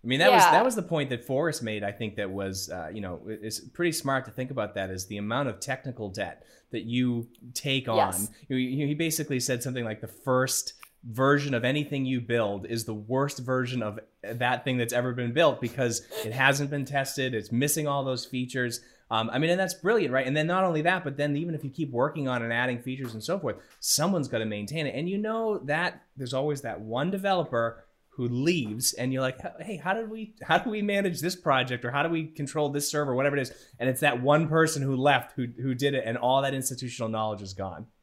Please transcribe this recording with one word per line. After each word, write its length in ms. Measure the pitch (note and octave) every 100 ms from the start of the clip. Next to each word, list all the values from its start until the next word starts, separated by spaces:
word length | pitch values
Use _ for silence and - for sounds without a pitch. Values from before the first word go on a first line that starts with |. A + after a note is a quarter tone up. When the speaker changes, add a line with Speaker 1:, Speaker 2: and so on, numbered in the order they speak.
Speaker 1:
I 40 | A#2
mean, 100 | C3+
that 140 | F#3+
was, 120 | A#3+
Speaker 2:
Yeah. 80 | F3
Speaker 1:
that 120 | D#3+ B3+
was 100 | A3
the 60 |
point 300 | F3 D#3+ C3
that 120 | A#2+
Forrest 380 | - C3 E3 D3
made, 220 | A#2 G#2+
I 80 | G2+
think, 240 | G2+ A2 G2+
that 160 | G2+
was, 400 | G2 G2 F#2 -
uh, 180 | F2+ D#2+
you 80 | G#2+
know, 220 | G2 F2 G#2
i-, 80 | A2
it's 200 | G#2+ -
pretty 320 | - - F3
smart 340 | D#3+ C#3 C3+ B2+
to 60 |
think 180 | - B2+
about 240 | C3 G#2
that, 160 | G2+ F#2+
is 160 | F#2 F#2
the 120 | G#2
amount 300 | G#2 B2 C#3
of 120 | F#2+
technical 500 | - B2+ C#3 A#2+ G#2
debt 340 | G2 F#2 - - - _
that 140 | A#2 A2+
you 440 | A#2+ B2+ A#2+ A#2 - B2
take 340 | - C#3+ C3+ B2
on. 100 | A2
Speaker 2:
Yes. 340 | G2 F#2+ G#2 - -
Speaker 1:
You, 80 | B2+
you, 300 | B2+ C3+ C#3+
he 80 | D3+
basically 440 | E3 D#3 D3 C3
said 220 | A#2+ B2
something 240 | B2+ B2+ A2+
like, 160 | G#2+
"The 60 | A2
first 680 | - - B2+ B2+ - - - - _
version 500 | B2 A2 C3+ C#3+ C#3
of 100 | A#2+
anything 400 | B2 D3 C#3+ C#3+
you 160 | C3 B2+
build 460 | A2+ A#2 G#2 G2+ -
is 200 | A#2 A2+
the 100 | G#2+
worst 420 | G#2+ C3 C#3+ C#3
version 460 | B2+ B2+ B2 B2+
of 160 | G#2+ G#2+ - _
that 400 | G#2 A#2+ B2 B2
thing 140 | C3+ B2+
that's 140 | A#2
ever 220 | B2 B2+
been 180 | B2 A#2+
built 300 | B2+ D#3+ -
because 400 | A#2+ - B2 A2+ - - A2+
it 80 |
hasn't 380 | A#2+ C3+ C#3 C#3+
been 120 | C#3+
tested, 520 | C3+ C#3+ C3+ - C3 A2+
it's 160 | G#2
missing 360 | A#2 C#3+ D3+ D3
all 160 | C#3+
those 220 | C3+ B2 -
features." 560 | B2+ B2 C3+ A#2+ A#2 - _ _
Um, 180 | A2 A2+
I 60 | C3
mean, 140 | D#3+
and 80 | F3+
that's 160 | F#3 -
brilliant, 360 | F3 A3+ D3+
right? 140 | C3 B2+
And 100 | D3
then 120 | D#3+
not 160 | F3+
only 180 | F#3 D#3+
that, 220 | D#3+ F#3
but 120 | E3 C3+
then 220 | D3 C#3+
even 160 | E3+
if 100 | D#3
you 60 | C#3
keep 220 | D3 C#3+
working 360 | A#2+ C#3+ D3+ C3+
on 140 | B2
and 100 | A#2
adding 300 | A#2 B2+ A#2+
features 320 | B2 C3 B2+
and 100 | A2
so 140 | A2 F#3+
forth, 200 | D3 G2+ - -
someone's 480 | - - E3 F#3 B2+
gotta 200 | A2+ A2
maintain 400 | G#2 G#2 D#3 D3
it. 80 | B2+
And 120 | E3+
you 120 | G3
know 400 | G#3+ A3+ A3+ G#3
that 420 | B2+ D3+ F3 - _ -
there's 160 | B2
always 280 | C3 D3 C#3
that 200 | A#2+ F#2+
one 300 | A2 A#2 E3
developer 720 | G3 G3 F#3 D#3 A#2 A2+ - _ _ _ -
who 120 | A#2+
leaves, 680 | A#2+ D3 F3+ G#2+ A2 -
and 180 | - B2+
you're 100 | C3
like, 180 | C3 B2+ - -
"Hey, 160 | - F#3
how 160 | E3
did 160 | G#3+ A3+
we, 260 | A3 G#3+ -
how 160 | - E3+
do 120 | B3+
we 120 | G#3+
manage 380 | G#3 G3+ G3 C#3+
this 140 | E3 F#3
project, 480 | D#3+ C3 C3 B2 A#2+
or 60 |
how 120 | C#3
do 60 | E3
we 180 | E3 D#3
control 420 | - C#3 D#3 D3
this 200 | C#3+ C#3+
server," 240 | D3 C#3+
whatever 220 | B2+ C#3 C#3+
it 40 |
is? 100 | C3 - - -
And 100 | B2+
it's 100 | B2+
that 200 | D3 B2
one 260 | C3 D3+ D#3+
person 340 | D#3+ D#3+ D3+
who 140 | C3+ C3
left 380 | C#3 C3+ - -
who, 120 | A#2+ -
who 120 | C3 B2
did 180 | C#3
it, 100 | C3+ A2
and 120 | A#2
all 240 | A#2+ C3+
that 120 | C#3
institutional 560 | C3+ B2+ B2 B2 - A2+
knowledge 320 | A2 A2 G#2
is 120 | G2
gone. 340 | G2 F#2+ D#2+ A2+ _